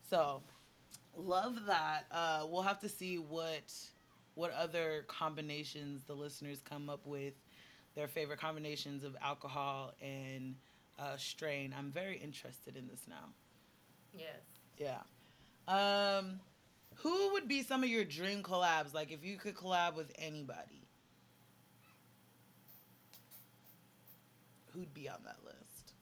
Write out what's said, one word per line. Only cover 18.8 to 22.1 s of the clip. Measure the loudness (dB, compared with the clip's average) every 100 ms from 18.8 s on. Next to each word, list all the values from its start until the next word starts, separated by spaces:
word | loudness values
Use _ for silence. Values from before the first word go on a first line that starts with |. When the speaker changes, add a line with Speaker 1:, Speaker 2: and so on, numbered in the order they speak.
| 4
Speaker 1:
Like, | -2 -2
if | -4
you | -6 -4
could | -6 -4
collab | 4 6 6 2
with | -6 -6
anybody, | -6 -4 -6 -8 -10 -16 -20 -20 -20 -20 -20 -20 -20 -20 -20 -20 -20 -20 -20